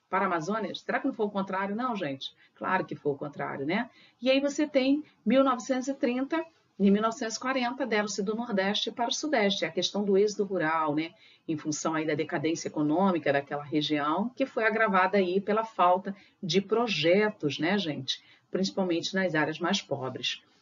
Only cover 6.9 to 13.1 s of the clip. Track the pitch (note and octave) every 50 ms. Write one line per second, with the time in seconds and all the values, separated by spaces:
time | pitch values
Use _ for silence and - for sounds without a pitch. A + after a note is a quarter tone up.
6.9 | G3 G#3 A3 A3+ A3+ - A3+ A3+ A3 - B3 C4 C4+ C4 B3 A#3+ C4 - C#4 A3+
7.9 | A3 G#3+ G#3 G#3 - - G3 G3+ G#3+ A3+ A#3+ A#3+ G#3 F#3+ F#3+ G3 G#3 G#3 - A#3
8.9 | - - A#3 B3 - - - D4+ D4 A#3 G3+ G3 G3 - E3+ D#3+ - F#3 F3 -
9.9 | - G3 G#3 G3 G3 F#3+ G#3 G#3+ G3 - G3+ F#3+ G3 F3 D#3 D#3 D#3+ D#3+ D#3 D3+
10.9 | C#3+ D#3 D#3+ E3 - _ - - - _ _ - D#3+ D3+ - D#3 D3+ - - E3+
11.9 | D#3+ D#3 D#3 D#3 D3+ D3 D#3+ - F3+ D#3+ D3 D#3+ E3 D#3 - E3 - D#3+ D3+ D3
12.9 | D3+ F3 G3 G3